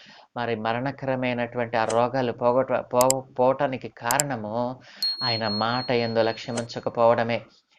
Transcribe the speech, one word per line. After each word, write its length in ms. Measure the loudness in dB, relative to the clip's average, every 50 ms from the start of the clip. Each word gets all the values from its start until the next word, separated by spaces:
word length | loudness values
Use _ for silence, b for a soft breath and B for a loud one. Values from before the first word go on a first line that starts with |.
| B B B B B B B
మరి 180 | -6 -4 -2 -2
మరణకరమైనటువంటి 1200 | -2 -2 -2 -2 -2 -2 -4 -6 -4 -4 -2 -2 0 0 -2 -2 -2 -4 -4 -4 -4 -4 -2 0
ఆ 80 | 0 0
రోగాలు 460 | 2 2 2 2 2 0 0 -2 -2
పోగొట-, 480 | -2 0 2 2 2 2 2 2 0 -2
పో-, 540 | -2 2 4 4 4 4 2 0 -4 -6 0 2
పోవటానికి 500 | 2 2 2 2 -2 -4 -4 -6 -10 -12
కారణము 880 | -12 -4 -2 0 2 2 0 -2 -4 -6 -6 -6 -4 -4 -4 -4 -6 -10 B B B B B B B B -4
ఆయన 240 | -2 -2 -2 -2
మాట 440 | -2 0 0 0 0 0 -2 0 0
యందు 280 | 0 0 0 2 2 2
లక్ష్యముంచకపోవడమే. 1200 | 2 2 0 -4 -6 -6 -6 -6 -6 -6 -8 -8 -8 -4 2 4 6 6 6 4 2 0 -2 -4 -6 -10 b b b _ B